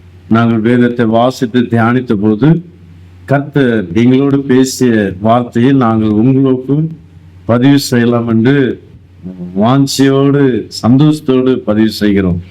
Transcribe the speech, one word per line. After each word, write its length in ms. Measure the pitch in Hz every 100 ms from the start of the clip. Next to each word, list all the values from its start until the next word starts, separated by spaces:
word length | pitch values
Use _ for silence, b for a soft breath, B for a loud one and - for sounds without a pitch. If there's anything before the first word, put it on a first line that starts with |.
| - - -
நாங்கள் 300 | 113 117 113
வேதத்தை 460 | 110 120 120 120 113
வாசித்து 540 | 113 123 131 123 123
தியானித்த 540 | 113 117 113 123 127
போது, 480 | 107 107 107 135 165 - - - - - - -
கர்த்தர் 640 | 139 143 151 127 113 87
எங்களோடு 460 | 90 120 131 139 139
பேசிய 720 | 135 127 131 - 127 110 98 90
வார்த்தையை 520 | 107 120 120 117 123
நாங்கள் 360 | 139 113 110 107
உங்களுக்கும் 800 | 107 127 131 135 127 131 147 160 - - - - - -
பதிவு 340 | 120 135 143
செய்யலாம் 480 | - 123 117 117 117
என்று 540 | 113 117 143 131 - - - - - - - - 92
வாஞ்சியோடு, 1040 | 110 135 135 - 135 135 139 139 139 110 90 - 110
சந்தோஷத்தோடு 680 | 131 151 151 - 131 127 127
பதிவு 340 | 107 107 110
செய்கிறோம். 520 | 104 104 98 92 87 -